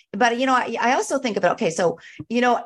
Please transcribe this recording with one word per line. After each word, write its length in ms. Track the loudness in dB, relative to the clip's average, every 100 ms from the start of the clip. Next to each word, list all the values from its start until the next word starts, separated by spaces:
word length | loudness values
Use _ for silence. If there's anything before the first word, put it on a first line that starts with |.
| _
But, 260 | 0 0 2
you 80 | 0
know, 80 |
I, 220 | 0 0 -2
I 140 | 0
also 240 | 0 0 -2
think 180 | -2 0
about, 160 | 0
okay, 180 | 0 -2
so, 280 | 0 -2 -2 -12 -18 -4
you 120 | 0
know, 220 | 2 2